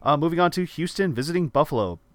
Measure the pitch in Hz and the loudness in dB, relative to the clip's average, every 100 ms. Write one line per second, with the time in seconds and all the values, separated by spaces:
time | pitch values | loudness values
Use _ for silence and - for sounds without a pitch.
0 | - 147 165 170 175 185 175 - 175 - | 0 2 2 2 2 0 -4 -4 -4 -2
1 | 190 120 147 180 156 139 151 123 92 82 | -2 -2 -2 -2 0 2 2 0 -2 -6
2 | _ | _